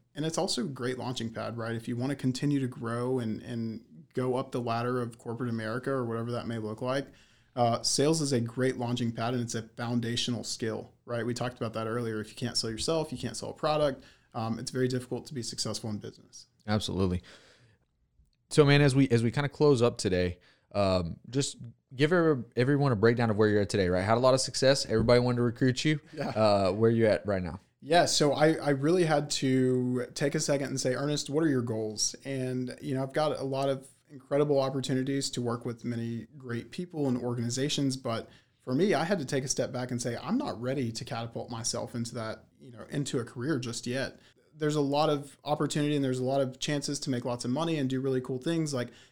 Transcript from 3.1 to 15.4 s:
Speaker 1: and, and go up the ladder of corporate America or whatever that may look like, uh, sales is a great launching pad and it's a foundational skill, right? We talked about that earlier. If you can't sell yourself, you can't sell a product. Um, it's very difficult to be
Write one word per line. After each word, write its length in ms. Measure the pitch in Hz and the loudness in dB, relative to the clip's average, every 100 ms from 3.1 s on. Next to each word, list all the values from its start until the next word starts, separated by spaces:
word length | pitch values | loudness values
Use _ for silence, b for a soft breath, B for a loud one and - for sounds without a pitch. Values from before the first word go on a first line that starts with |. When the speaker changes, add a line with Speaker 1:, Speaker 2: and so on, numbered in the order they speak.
| 131 | -2
Speaker 1:
and, 220 | 113 110 | -2 -6
and 400 | 117 117 113 110 - 156 - | -6 -6 -6 -8 -14 -20 -10
go 220 | - 127 123 | -4 -2 -2
up 160 | 131 | -2
the 100 | 131 | -4
ladder 400 | 120 113 123 123 | -2 -2 0 -2
of 160 | 120 117 | -4 -8
corporate 320 | 123 113 123 | -10 -6 -4
America 400 | 113 110 127 135 | -4 -4 -4 -2
or 140 | 135 120 | -2 -2
whatever 260 | 113 117 | -4 -4
that 160 | 120 - | -4 -4
may 120 | 113 | -6
look 220 | 107 110 | -6 -4
like, 240 | 127 135 135 b b b b 127 | -2 -2 -4 b b b b 0
uh, 260 | 120 117 | 2 2
sales 400 | - - 143 160 | 0 2 4 2
is 120 | 143 | 2
a 60 | 127 | 2
great 380 | 117 - 127 117 | 0 0 0 0
launching 340 | 120 123 117 | -2 -2 -2
pad 220 | 113 113 | -2 -2
and 80 | 127 | -2
it's 140 | 117 113 | -2 -6
a 80 | 110 - | -8 -8
foundational 680 | 120 120 117 120 - 113 | -2 -2 0 -2 -2 -4
skill, 480 | - - 113 107 - _ - | -6 -6 -4 -4 -8 _ -8
right? 180 | 120 120 | -4 -4
We 80 | |
talked 240 | 120 123 - | -4 -4 -4
about 160 | 113 | -6
that 140 | 110 113 | -4 -4
earlier. 340 | 117 117 107 | -2 -4 -4
If 80 | 110 | -8
you 60 | - | -8
can't 200 | 117 - | -4 -4
sell 140 | 113 | -4
yourself, 420 | 113 - 165 156 | -4 -2 -2 -2
you 60 | 123 | -6
can't 180 | 120 110 | -8 -8
sell 140 | 107 | -10
a 40 | |
product. 500 | - 156 151 147 131 b b b 123 | -4 -2 2 0 0 b b b -6
Um, 240 | 113 113 | -4 -4
it's 100 | 131 | -4
very 180 | 131 127 | -2 0
difficult 380 | 127 123 123 - | -2 -4 -8 -8
to 60 | |
be 80 | 139 | -10